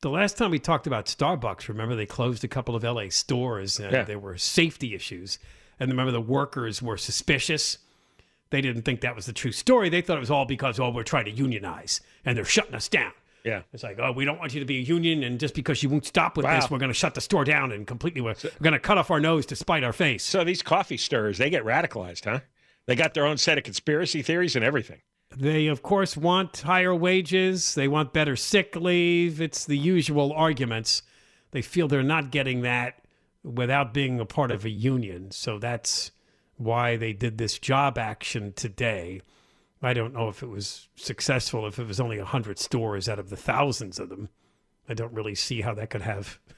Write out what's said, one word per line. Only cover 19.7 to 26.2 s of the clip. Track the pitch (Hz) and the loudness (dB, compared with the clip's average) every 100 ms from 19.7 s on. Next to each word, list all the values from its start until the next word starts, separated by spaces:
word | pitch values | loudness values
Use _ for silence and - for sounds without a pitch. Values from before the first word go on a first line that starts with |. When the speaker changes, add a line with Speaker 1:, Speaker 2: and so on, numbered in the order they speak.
| 160 | 2
Speaker 1:
our | 123 | 0
face." | - 156 110 | 2 2 2
Speaker 2:
So | - 196 170 | 0 2 2
these | 185 | 0
coffee | - 180 190 127 | 2 2 2 -4
stirrers, | - 113 107 95 | 0 2 2 2
they | 139 | 2
get | 165 110 | 2 2
radicalized, | 131 170 113 90 85 | 0 0 -4 -8 -8
huh? | 104 127 - _ _ _ - | -4 -4 -6 _ _ _ 0
They | 127 | 2
got | 160 | 2
their | 160 147 | 2 2
own | 147 | 4
set | - 147 | 4 2
of | 120 | 0
conspiracy | 95 - 151 180 160 | -4 0 0 0 -2
theories | 131 170 180 123 | 0 2 2 2
and | 113 | 2
everything. | 143 - 80 _ _ _ 131 | 2 -4 -12 _ _ _ -2
Speaker 1:
They, | 139 156 151 | 0 2 2
of | 143 | 0
course, | - 196 185 | 0 2 2
want | 151 | 0